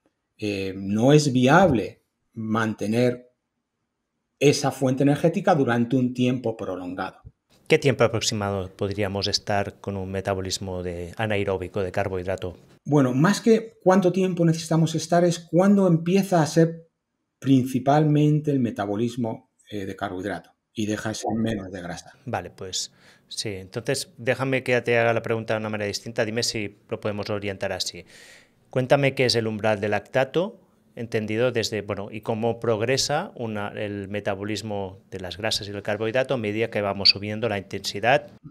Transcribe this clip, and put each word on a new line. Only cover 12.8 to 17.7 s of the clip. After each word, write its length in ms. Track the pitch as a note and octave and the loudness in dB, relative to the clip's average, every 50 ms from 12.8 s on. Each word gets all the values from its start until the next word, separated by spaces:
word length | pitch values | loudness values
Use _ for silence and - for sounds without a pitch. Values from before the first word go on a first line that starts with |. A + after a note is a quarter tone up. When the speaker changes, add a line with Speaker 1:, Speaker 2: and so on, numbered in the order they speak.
| - | -2
Speaker 1:
Bueno, 300 | - C#3 D3 C3 B2 B2 | 2 2 4 4 4 2
más 280 | C3 D#3 G3 G3+ - | 4 4 4 2 2
que 360 | - A#3 A3 A3 - - - _ - | 4 4 4 4 2 -2 -12 _ 4
cuánto 280 | F3+ F#3 G3 F#3 F3+ | 4 6 6 6 4
tiempo 320 | F3+ F#3+ F#3 F#3 F3 E3+ E3+ | 2 2 0 0 0 2 2
necesitamos 520 | E3 D#3+ E3 - - D#3+ D#3+ D#3+ D3+ - | 2 2 2 0 0 2 2 2 2 0
estar, 280 | D#3 - - E3+ F3 F3 | -4 -2 0 2 4 4
es 160 | F3 E3+ - | 4 2 0
cuándo 460 | - - E3 E3 F#3 G3+ G#3 G3 F#3+ | -4 0 2 4 6 6 6 6 6
empieza 540 | F#3 E3 D#3+ E3 F3 F#3 G3 F#3+ - F3+ E3+ | 4 4 2 2 2 2 2 2 4 4 2
a 60 | D3+ | 2
ser 420 | - - E3+ E3 E3 E3 - - _ _ _ _ _ _ _ _ _ _ | 4 4 4 4 4 2 -4 -16 _ _ _ _ _ _ _ _ _ _
principalmente 1120 | _ - C3+ C#3 C3 B2 C3 | _ 2 4 6 6 4 2